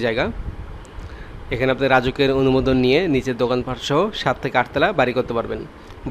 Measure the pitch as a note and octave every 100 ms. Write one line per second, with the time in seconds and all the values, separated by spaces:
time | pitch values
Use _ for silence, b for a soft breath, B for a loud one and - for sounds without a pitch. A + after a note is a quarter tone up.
0 | A#2+ A2+ F#3 - - - - - - B
1 | B B B B - B2 C3 B2+ C3+ C3
2 | B2 B2+ C3+ C3+ C3+ C3 B2+ C3 B2+ C#3
3 | F#3 D3 C3 A#2+ A#2+ B2+ B2 B2+ - C#3+
4 | G#3 - C#3+ B2 C#3 B2 A#2 C#3 F3 E3
5 | B2 B2 A2+ A#2 G#2 A2 - - B B
6 | C3